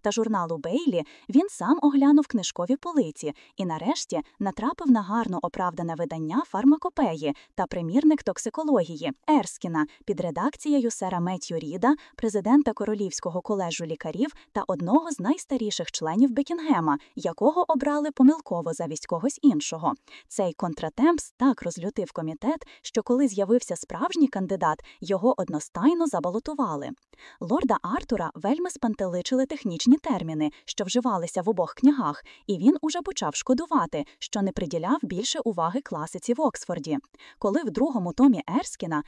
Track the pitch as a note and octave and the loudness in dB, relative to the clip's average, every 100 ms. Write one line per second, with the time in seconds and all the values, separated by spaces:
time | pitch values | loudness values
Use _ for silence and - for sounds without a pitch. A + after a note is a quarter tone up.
0 | G#3 G#3+ A3 G3+ E3+ D#3+ E3 B3 E4 F3 | -4 0 0 0 -2 -4 -2 0 0 0
1 | D3 - - B3+ G4 - F#3+ D#4 D4 C#4 | -4 -14 2 4 4 -2 0 4 4 6
2 | C#4 D4 C#4+ G#3+ E3+ - F3+ C#4 F4 D#4 | 6 6 6 -2 -4 -6 -2 -2 0 0
3 | E3 - D3+ - - - F#3 D#3 F#3 F4 | -2 -2 -10 -10 -18 -6 -4 -2 -2 -4
4 | - D#4 - - G3+ F#3 A3 B3 D#4 A3+ | -4 -6 -8 -6 -6 -2 -4 -2 4 4
5 | F#3+ A3+ G#3+ F3 F3 - F3+ E3 E3 D#3+ | 4 -2 -2 -4 -6 -4 -4 -4 -6 -4
6 | D#3+ D#3+ D#3 G#3 F4 F#3+ C4 D#4 F4+ - | -6 -4 -4 -4 -2 2 4 4 0 -2
7 | A#3 D#3+ D3 C#3+ - - F3+ F3+ E3 A#3 | -2 -2 -4 -6 -10 -6 -4 -4 0 4
8 | D#4 D4+ - F3 A3+ D4+ D#4 A#3+ E3+ D#3 | 4 4 0 -4 -6 -6 0 2 0 -4
9 | D#3 - - C4+ F#3+ - F3 D#3+ D3+ - | -8 -8 2 2 2 -8 -4 -2 -2 -6
10 | - F3 F3 D#3+ A#3+ - D4+ C#4+ A#3 - | -6 -4 -4 -2 -4 -4 0 2 2 -2
11 | F#3 F3 F3 F#3 - E3 D#3 F3+ B3 D4+ | -4 -2 -2 -4 -6 -8 -6 0 2 2
12 | - - A3 G3+ G3 C#4+ C4 G#3+ G#3 G#3+ | -2 -6 -2 -2 4 4 4 -2 -4 -2
13 | F#3+ - F3+ F3+ - G3+ F3 D#3+ E3 D#3+ | -4 -6 -6 -6 -4 -4 -4 -6 -8 -8
14 | D#3+ D#3+ D4 - _ A3 - F#3 F3 C#4+ | -8 -4 -4 -4 _ -6 -2 -2 4 2
15 | E4 C#4 F#3+ F4+ - C4 G#3+ - E3 - | 2 -4 -2 -2 -2 -4 -4 -4 -6 -4
16 | D#3 F#3+ C4+ A#3 C#4+ E4+ D#4 F#3+ D#3+ D3 | -2 2 2 2 -2 -4 0 2 2 -2
17 | - - F3+ - B3+ E4 F4 D4+ C#4+ D4 | -4 -6 -6 0 0 2 0 0 0 0
18 | D4 C#4+ C4 D#4 - E3+ E3 D#3+ D#3+ D#3 | -2 6 6 6 -2 -6 -4 -6 -6 -8
19 | - E3+ A#3+ - C#4+ D3+ - D#3+ D#3+ C4+ | -6 -2 -2 2 4 4 -2 -4 -4 -4
20 | _ - _ - F#3 - F3 D3+ D#3+ - | _ -20 _ -4 -4 -2 -6 -4 -8 2
21 | D4+ E4 - - C4+ A3+ F3 F3 F3+ - | 2 2 -4 0 0 0 -4 -6 -8 -6
22 | F3 - D#3+ - A#3 D#4+ - - - A3+ | -6 -6 -8 -4 -4 -4 -8 -18 -4 -4
23 | - B3 C4+ G3 F#3+ A#3+ - F3 - E3+ | 0 2 2 2 2 2 2 -10 -8 -6
24 | F4 F4 C#4 G3 F#3 D#3 D#3+ D#3 - - | -4 2 2 2 -4 0 0 0 -6 -18
25 | E3 F#3+ A3+ - F3 - - E3+ B3+ E4+ | -4 0 2 0 -2 -4 -6 2 2 4
26 | E4 F3 F3 G#3 - D4 G#3+ D3 C3 - | 0 0 -2 -4 -6 -4 -2 -2 -8 -14
27 | _ _ - - F3 C#4 C4 F#3+ F3+ D4+ | _ _ -20 -12 -2 0 2 0 0 -6
28 | - A3 E3 - G3 D#4+ F4+ - A#3 G#3 | -2 -4 -4 -4 -2 -2 -2 -4 -4 -2
29 | F#3+ F3 - C4 C4+ D4 G3 E3 A#3+ D4+ | -4 -4 -2 0 0 -2 -6 0 4 4
30 | E4 G3 D#3+ D#3 D3+ - - - F#3+ A#3+ | 4 -2 -2 -2 -2 -4 -14 -8 -2 0
31 | A#3+ F#3+ E3+ F#3+ F3 F#3 E3 - C4+ C#4+ | 0 -2 -2 -4 -2 0 -2 4 4 4
32 | E3 D3 - - - F#3 G#3 D4 D#4 F4 | 0 -4 -12 -20 -6 2 4 4 0 -4
33 | E4 - D#3+ - - C4 E4 F3+ E3+ D#3 | -6 -4 -4 -4 0 0 2 0 0 -4
34 | C#3+ _ - G#3+ G3 G3+ E3+ E3 F3 D#4 | -6 _ -8 -2 -2 -2 -4 -4 -2 -2
35 | - F3+ B3 D#4 A#3 F3 E3 A#3 - E3 | -2 -4 -4 -4 -4 0 0 -2 -6 -8
36 | D#3 C#3 - A#3+ D4 - - E3 D#3 C#3 | -8 -8 -4 0 0 -2 -8 -8 -4 -6
37 | _ _ - - G3+ A3+ C4 F3 D4+ A#3 | _ _ -20 -4 0 0 -2 0 0 0
38 | F3 - C#4 F#3 - A3+ - - E3+ D3+ | -4 4 6 6 2 -2 -4 -8 -4 -4